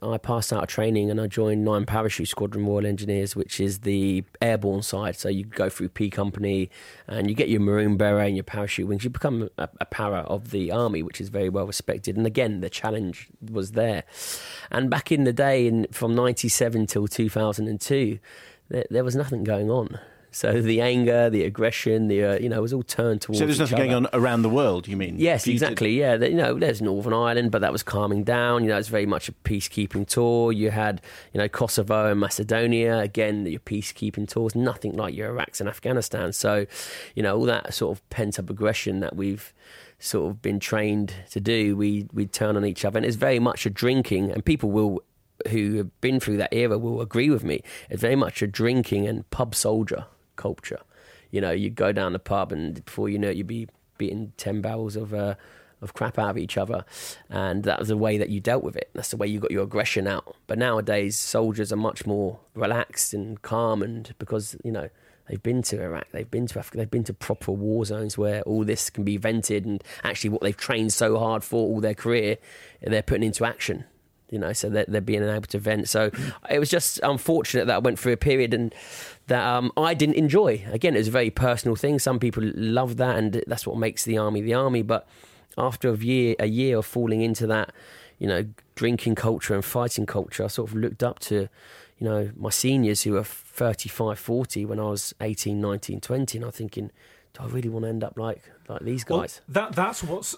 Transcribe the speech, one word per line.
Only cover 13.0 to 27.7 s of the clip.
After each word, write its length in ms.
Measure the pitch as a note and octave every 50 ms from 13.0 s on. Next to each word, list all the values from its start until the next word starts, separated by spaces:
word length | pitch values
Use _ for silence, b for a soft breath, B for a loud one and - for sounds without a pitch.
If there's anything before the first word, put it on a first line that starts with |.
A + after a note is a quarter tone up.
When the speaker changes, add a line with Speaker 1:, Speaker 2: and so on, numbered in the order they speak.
| G#2 F2+ E2+ - - - - _ - A2
Speaker 1:
was 220 | A2 G#2+ F#2+ G2 A2
there. 320 | A#2 A2+ A2+ G#2 E2 - B B B B B B B B B B B B B
And 200 | - A#2+ C3 C3
back 200 | C3 C#3+ - -
in 140 | E3 D3 C#3
the 80 | B2+ A#2+
day, 340 | B2 C#3 C#3 C3+ C3 A#2+
in, 200 | A#2 A2+ A2+ G#2+ - -
from 220 | - A#2+ A2+ A#2
ninety-seven 720 | A#2+ B2 B2 B2 - - A#2+ - - B2+ A#2+ A2+ A2+ G#2+ -
till 200 | - G#2+ G#2 G2+
two 220 | - - A2+ A2
thousand 380 | - A2 A2 G#2+ G2+ A2 G#2+ A2
and 120 | G#2+ G#2
two, 380 | - - C#3+ C#3 C3 G#2 G#2+ G#2 B B B B B B B B B _
there, 160 | - - - -
there 120 | G#2 A#2+ B2+
was 140 | B2+ A#2+
nothing 280 | C3+ D3 C3+ C3+ A2+ G2
going 260 | G#2+ G#2+ G2+ G#2 G#2+
on. 280 | A#2+ B2+ A2+ - - G2 B B B B B B -
So 280 | - - A2 G#2+ A#2+ A2+
the 180 | A2 A2+ A2+
anger, 480 | A#2+ B2 B2 B2 B2 A#2 A#2 A#2+ A#2+ A#2
the 140 | A2 G#2 E2
aggression, 640 | F#2+ G2+ A#2 A2+ A#2 A2+ - - A#2 A2 A2 A2+
the, 160 | G#2+ G2+ G2+ G#2
uh, 160 | G2+ G2+ F#2+
you 100 | A#2 A#2+
know, 100 | A2+ A2+
it 40 | G#2+
was 100 | A#2 C3
all 120 | C3 A#2+
turned 360 | - - - A#2 A#2 A2 G#2
towards 200 | - - G#2+ G#2
Speaker 2:
So 60 | D#3
there's 100 | D3+ D3
Speaker 1:
each 160 | B2+ D#3+ B2+ A#2+
Speaker 2:
nothing 60 | A#2
going 160 | C3+ B2+ B2
Speaker 1:
other. 140 | A#2+ B2+ - -
Speaker 2:
on 80 | B2 A#2
around 200 | B2+ A#2+ A#2 A2+
the 60 | A2
world, 380 | A#2 C#3 C#3+ A2+ F#2 F2+ F2+
you 100 | G2 G2
mean? 200 | G2 F#2+ F2 - -
Speaker 1:
Yes, 240 | D#3 E3+ E3 A#2 -
Speaker 2:
For 80 | B2
you 80 | B2 A#2
to 60 | D#3
Speaker 1:
exactly, 340 | D3 A2+ - A2+ G#2+ A2 C3+
yeah. 180 | C#3+ C3 A#2+
The, 140 | A2+ A#2+ C3
you 60 | D#3+
know, 180 | E3+ D3 A#2+ B2
there's 240 | C#3 - D3+ A#2 G#2
Northern 320 | A2 G#2 F#2+ G2 G#2 A#2+ A2
Ireland, 380 | A2+ A#2 A#2 A#2 A#2+ A#2+ A#2
but 120 | G#2 G2+ G2+
that 100 | E2+